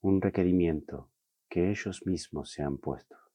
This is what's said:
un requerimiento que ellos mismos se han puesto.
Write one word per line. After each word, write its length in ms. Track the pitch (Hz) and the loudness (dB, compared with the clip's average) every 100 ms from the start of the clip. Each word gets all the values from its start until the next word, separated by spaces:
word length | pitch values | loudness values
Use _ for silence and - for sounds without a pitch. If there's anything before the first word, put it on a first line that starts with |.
un 200 | 98 98 | 4 4
requerimiento 880 | 98 95 90 90 85 78 71 - - _ _ _ _ | 2 2 4 4 4 0 -4 -12 -14 _ _ _ _
que 220 | - 90 | 0 0
ellos 360 | 104 - 92 - | 0 -4 -6 -4
mismos 460 | 90 - 78 69 | -4 -4 -10 -10
se 100 | - | -6
han 160 | 73 67 | -4 -4
puesto. 380 | - 67 - - _ | -6 -8 -10 -20 _